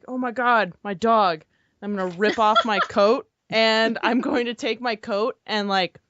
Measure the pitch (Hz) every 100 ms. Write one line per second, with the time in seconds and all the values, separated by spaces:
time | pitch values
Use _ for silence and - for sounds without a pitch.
0 | - 254 254 226 240 233 190 - 202 190
1 | 226 226 196 160 _ _ _ _ 208 202
2 | 185 170 208 - 214 220 226 202 - 226
3 | 202 262 - _ _ 220 226 220 226 226
4 | 220 240 277 277 240 226 254 226 247 214
5 | - 202 233 - - 214 202 196 175 -